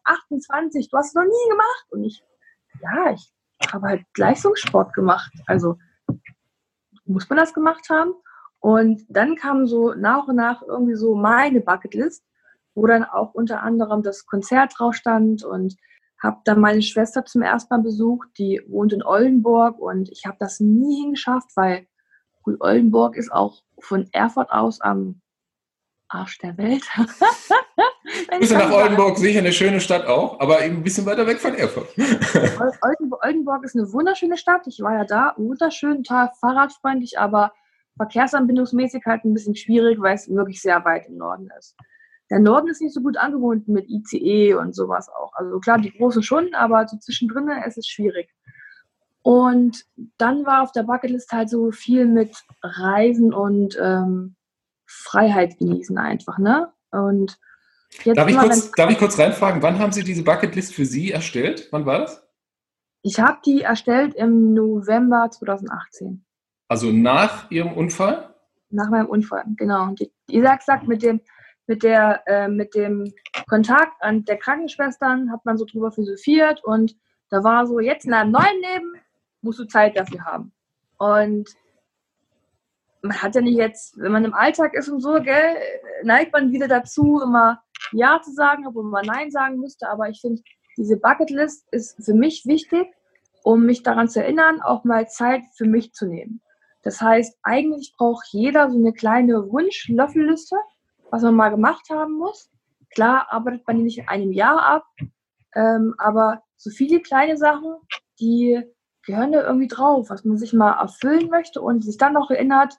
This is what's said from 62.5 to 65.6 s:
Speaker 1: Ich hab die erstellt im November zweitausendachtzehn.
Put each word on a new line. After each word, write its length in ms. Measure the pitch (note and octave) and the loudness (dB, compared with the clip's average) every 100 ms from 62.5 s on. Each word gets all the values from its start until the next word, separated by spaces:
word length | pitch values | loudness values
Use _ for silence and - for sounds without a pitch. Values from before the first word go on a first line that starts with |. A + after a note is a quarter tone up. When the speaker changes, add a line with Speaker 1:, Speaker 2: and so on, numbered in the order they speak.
| _ _ _ _ _ | _ _ _ _ _
Speaker 1:
Ich 200 | G3+ A3 | -6 2
hab 220 | B3+ D4+ | 2 2
die 200 | C#4+ C#4 | 0 0
erstellt 520 | - A3+ - B3 D4 - | 0 -2 0 0 0 0
im 360 | A#3 A3+ A3 | 2 4 4
November 800 | A3 G#3+ G#3 G3 A3+ B3 A#3+ A#3 | 4 2 -2 0 0 2 2 0
zweitausendachtzehn. 920 | - G#3 G3 | -4 -8 -8